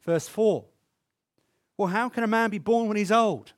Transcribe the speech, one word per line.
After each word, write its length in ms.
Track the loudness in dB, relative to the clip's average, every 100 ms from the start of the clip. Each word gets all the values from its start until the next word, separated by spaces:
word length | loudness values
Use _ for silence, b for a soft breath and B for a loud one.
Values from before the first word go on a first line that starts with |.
Verse 240 | -2 -2 -2
four. 400 | -2 0 0 -6 _ _ _ _ _ _ _ _ _ _ -4
Well, 120 | -2
how 200 | 0 -2
can 160 | -2
a 20 | 0
man 220 | 2 0
be 100 | -2
born 300 | 0 0 0
when 80 | -2
he's 160 | 2
old? 400 | 2 2 -2 -10